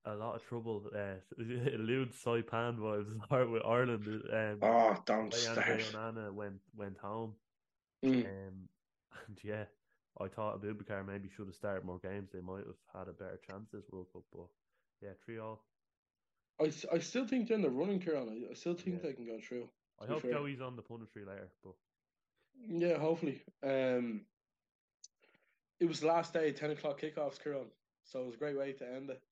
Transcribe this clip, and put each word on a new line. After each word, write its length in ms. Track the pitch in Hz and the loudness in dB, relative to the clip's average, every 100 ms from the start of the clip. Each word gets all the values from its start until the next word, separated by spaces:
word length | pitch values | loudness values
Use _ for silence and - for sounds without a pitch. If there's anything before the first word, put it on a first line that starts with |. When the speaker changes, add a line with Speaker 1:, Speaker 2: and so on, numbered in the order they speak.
| - | -4
Speaker 1:
a 100 | 104 | -4
lot 200 | 113 110 | -2 -4
of 80 | - | -4
trouble. 440 | 117 113 104 104 104 | -6 -2 -4 -4 -4
Uh, 200 | 101 95 - | -4 -4 -10
<laughs> 120 | - | -8
elude 760 | 113 123 127 120 113 127 127 | -4 0 0 0 2 2 2
Saipan 640 | - - 117 117 117 120 117 | -2 2 2 2 0 0 0
vibes 360 | 107 104 104 110 | 0 0 0 -6
<laughs> 320 | 104 135 123 | 2 4 6
with 120 | 113 107 | 4 4
Ireland. 420 | 120 127 113 104 | 6 6 2 0
Um, 520 | 107 110 113 107 104 | -4 0 2 2 4
Speaker 2:
Oh, 340 | 107 117 113 98 - | 8 10 8 6 4
don't 260 | 110 110 | 2 4
Speaker 1:
the 60 | 117 | 0
way 100 | 117 | 2
Andre 340 | 117 104 113 | 2 4 2
Speaker 2:
start. 320 | 110 107 113 113 | 0 -2 -4 -4
Speaker 1:
Onana 160 | 107 | -6
went, 260 | 101 101 98 _ 110 | -4 -6 -8 _ -10
went 220 | 101 98 | -8 -6
home. 380 | 101 107 113 107 _ _ _ _ _ _ | -6 -4 -6 -8 _ _ _ _ _ _
Speaker 2:
Mm. 220 | 135 127 104 | 2 4 2
Speaker 1:
Um, 440 | 98 95 95 92 _ _ _ _ - - | -4 -10 -12 -16 _ _ _ _ -18 -16
and 160 | 101 | -12
yeah, 220 | 104 104 104 _ _ _ _ - | -6 -4 -6 _ _ _ _ -6
I 60 | 98 | -6
thought 340 | - 107 104 | 0 -2 0
Abubakar 440 | 104 104 104 101 98 | -4 -4 -4 -4 -2
maybe 240 | 101 98 | -6 -8
should 180 | - 98 | -10 -10
have 80 | 92 | -4
started 280 | 104 95 92 | -2 -2 -4
more 140 | 90 | -6
games. 320 | 92 101 95 | -6 -6 -8
They 80 | 92 | -10
might 240 | 90 95 - | -8 -8 -10
have 120 | - _ 92 | -14 _ -12
had 120 | 92 | -12
a 40 | |
better 260 | 87 95 90 - | -10 -10 -12 -12
chance 200 | 95 107 | -12 -12
this 180 | 107 - | -14 -12
World 160 | 92 90 | -12 -12
Cup, 100 | - - | -16 -18
but 160 | 90 87 _ _ _ _ _ | -16 -18 _ _ _ _ _
yeah, 80 | 101 95 - | -16 -14 -12
three 120 | 113 | -10
all. 260 | 110 107 _ _ _ _ _ _ _ _ _ _ | -8 -10 _ _ _ _ _ _ _ _ _ _
Speaker 2:
I, 40 | 156 | 2
s-, 200 | 151 - | 2 2
I 80 | 170 | 2
still 260 | 160 247 247 | 2 0 2
think 200 | 262 214 | 2 4
they're 80 | 220 | 4
in 60 | |
the 80 | 165 | 4
running, 300 | 127 180 196 | 4 2 2
Kieran. 300 | 180 147 117 | 2 0 0
I, 220 | 110 120 | -4 -8
I 20 | |
still 200 | 120 170 175 | -6 -2 -2
think 220 | 196 170 | 0 -2
Speaker 1:
Yeah. 120 | 165 | -2
Speaker 2:
they 40 | |
can 120 | 123 117 | -6 -8
go 140 | 113 - | -8 -6
through, 240 | 123 117 _ _ _ | -8 -8 _ _ _
Speaker 1:
I 40 | |
Speaker 2:
to 40 | 107 | -2
be 60 | |
Speaker 1:
hope 80 | 151 | 0
Speaker 2:
fair. 80 | 123 | 2
Speaker 1:
Joey's 300 | 143 143 135 | 2 0 -4
on 140 | 131 123 | -6 -8
the 60 | |
punitive 460 | - 117 110 - 101 | -10 -12 -12 -12 -10
later, 220 | 98 92 _ | -10 -12 _
but 100 | 95 90 _ _ _ _ _ _ _ 269 226 | -20 -20 _ _ _ _ _ _ _ -16 -6
Speaker 2:
Yeah, 300 | 170 175 156 | 0 2 4
hopefully. 440 | 156 165 165 127 - _ | 2 2 0 -4 -12 _
Um, 580 | 139 135 131 123 120 110 - _ _ _ _ _ _ _ - _ _ _ _ _ _ _ | 0 2 4 4 2 -4 -8 _ _ _ _ _ _ _ -20 _ _ _ _ _ _ _
it 80 | 170 | 2
was 120 | 147 | 4
the 60 | 151 | 4
last 260 | 165 165 | 4 4
day, 180 | 170 156 | 2 2
ten 200 | 135 151 | 2 -2
o'clock 280 | 151 156 143 | 0 -2 -2
kickoffs, 400 | 156 151 143 - | -4 -2 -4 -4
Kieran. 260 | 151 143 113 _ _ _ | -4 -4 -6 _ _ _
So 180 | _ 131 | _ -6
it 40 | 127 | -6
was 100 | 113 | -4
a 40 | |
great 180 | 151 139 | -2 0
way 160 | 139 | -2
to 140 | 131 123 | -4 -8
end 180 | 127 139 | -8 -8
it. 100 | 131 _ | -10 _